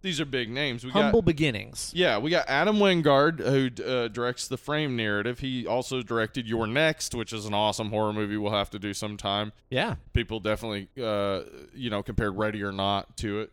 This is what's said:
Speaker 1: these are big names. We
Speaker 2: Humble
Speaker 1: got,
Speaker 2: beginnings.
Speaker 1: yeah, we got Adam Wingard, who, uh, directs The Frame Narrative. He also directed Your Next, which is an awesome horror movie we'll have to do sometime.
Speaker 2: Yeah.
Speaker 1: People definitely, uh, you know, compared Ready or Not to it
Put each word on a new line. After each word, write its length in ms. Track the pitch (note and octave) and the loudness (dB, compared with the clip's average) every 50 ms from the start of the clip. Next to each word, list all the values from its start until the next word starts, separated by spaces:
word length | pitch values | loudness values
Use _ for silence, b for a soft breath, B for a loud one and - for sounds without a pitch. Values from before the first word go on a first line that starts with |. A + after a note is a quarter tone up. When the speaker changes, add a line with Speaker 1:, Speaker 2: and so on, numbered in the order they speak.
Speaker 1:
these 180 | - F#3+ F3 C#3+ D#3 | -2 -4 -2 -2 -2
are 20 | |
big 240 | C#3+ C3 C3 A#2+ G#2+ | -2 -2 -2 -2 -2
names. 340 | A#2 C3 D3+ C#3+ A#2+ A#2 A#2 | -4 -4 -4 -4 -4 -6 -8
We 80 | C3 | -2
Speaker 2:
Humble 300 | B2+ G3 D3+ C#3+ - A#3 | 2 2 4 6 4 4
Speaker 1:
got, 60 | G3+ | 4
Speaker 2:
beginnings. 640 | E3+ E3 C#3+ D#3 D3+ A#2 G2+ G2+ G#2 - - - - - | 4 2 4 2 2 2 -2 -6 -8 -10 -10 -10 -6 0
Speaker 1:
yeah, 220 | E3 F3+ E3 A#2 | 2 4 4 4
we 140 | G#2 A2+ D#3 | 2 2 2
got 180 | E3+ E3 C#3 - | 2 2 2 2
Adam 300 | C3+ C#3 E3 G3+ G#3+ G#3+ | 2 4 4 4 4 6
Wingard, 640 | G3+ G3 F#3 E3+ D#3 D3+ C#3 C3+ C#3+ C#3+ E3 D#3+ | 6 6 6 6 6 6 8 8 6 6 2 0
who, 440 | - A2+ C#3 C3+ C3+ B2+ A#2+ - G2+ | 0 2 4 4 2 2 -2 -4 -4
uh, 240 | G2 C3 B2+ A#2+ A#2 | -2 0 0 0 -2
directs 400 | G#2 A#2+ A#2+ B2 B2 - - - | -2 -2 -2 -2 -2 -4 -6 -6
The 80 | B2+ | -8
Frame 400 | B2+ - - D3 D3+ D#3 D3 B2+ | -8 -4 -4 -2 -2 0 -2 -2
Narrative. 440 | A#2 A2 G#2+ G#2 G#2 G#2 A#2+ B2 A#2+ | -2 0 0 0 0 0 -2 -4 -4
He 260 | D3 C3+ C3 B2+ A#2 | -6 -6 -6 -4 -2
also 340 | E2 A2 B2 B2 - C3+ C3 | 0 0 0 0 -2 -4 -4
directed 480 | B2 G2 A#2 A#2 A2+ G#2+ - C3+ A#2+ A2 | -4 -2 0 0 0 0 -2 -6 -4 -2
Your 180 | A2+ A2+ A2+ | -2 0 0
Next, 480 | G#2+ A2+ C#3+ D#3 D#3 D#3 - - - - | 0 2 2 2 2 2 0 -6 -6 -4
which 200 | A#2+ A2 - A#2 | -6 -6 -6 -6
is 100 | A2 G#2 | -8 -6
an 80 | A2 G#2 | -2 0
awesome 380 | G2+ G#2+ G#2+ G2+ - A2+ G#2 | 2 2 2 2 0 -4 -2
horror 240 | G#2+ G#2+ G#2+ G#2+ G#2+ | 0 0 0 0 0
movie 240 | G#2+ G#2+ G2+ G#2 G#2+ | -2 -2 -2 -2 -2
we'll 140 | G#2 G#2 G#2+ | -2 0 0
have 180 | G#2 G2+ - | 0 -2 -2
to 80 | - G#2 | -6 -8
do 160 | G2 G#2 G2+ | -6 -6 -6
sometime. 580 | - - G#2+ G#2 G2+ - G#2 G2 G2+ G#2 G#2+ - _ _ _ | -6 -6 -8 -8 -6 -4 -2 0 0 -2 -4 -8 _ _ _
Speaker 2:
Yeah. 280 | - B2+ E3+ A#3 B2+ - - - _ | -2 -2 -2 -2 -4 -8 -10 -4 _
Speaker 1:
People 260 | - A#2 - A2+ A2+ | -4 -2 -2 -6 -4
definitely, 480 | F2+ G#2+ G#2+ G#2 A#2 A2+ G#2 G2+ G2 - _ - B2 | 0 0 0 0 -2 -6 -6 -6 -6 -10 _ -6 -4
uh, 400 | A2+ G#2+ G2+ G2+ G2+ G2 F#2 - - - C2 C#2+ - - | -2 0 0 0 0 0 -2 -4 -8 -16 -18 -20 -18 -12
you 160 | - C3 A#2+ | -6 -4 -2
know, 120 | G#2+ G2+ G2+ | -2 -2 -2
compared 360 | - A2 - A2+ G#2 F#2+ G2 | -2 0 0 0 0 0 0
Ready 240 | G#2+ G#2+ G#2+ G#2+ G2+ | 0 0 0 -2 -4
or 100 | G2+ G2 | -4 -2
Not 460 | G2 G2 G2 G2+ G2 - - - - | 0 0 2 2 0 -2 -6 -10 -8
to 220 | - A2 G2+ G#2 | -6 -4 -4 -4
it 120 | G#2+ - | -6 -8